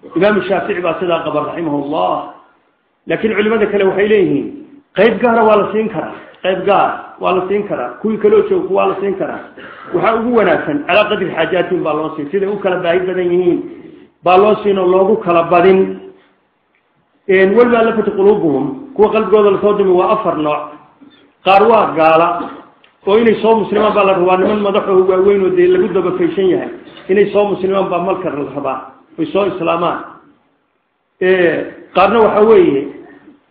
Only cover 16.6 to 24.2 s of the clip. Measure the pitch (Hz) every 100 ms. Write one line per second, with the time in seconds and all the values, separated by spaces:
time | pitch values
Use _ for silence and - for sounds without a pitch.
16.6 | _ _ _ _ _ _ - 190 190 214
17.6 | 240 233 226 220 - 190 196 208 165 131
18.6 | 135 - - - 208 220 190 214 202 190
19.6 | 208 214 190 180 185 220 180 151 151 147
20.6 | - - _ _ - _ _ _ 180 196
21.6 | 220 220 170 147 160 160 170 175 - -
22.6 | - _ _ _ - 214 233 208 214 226
23.6 | 190 208 214 202 190 185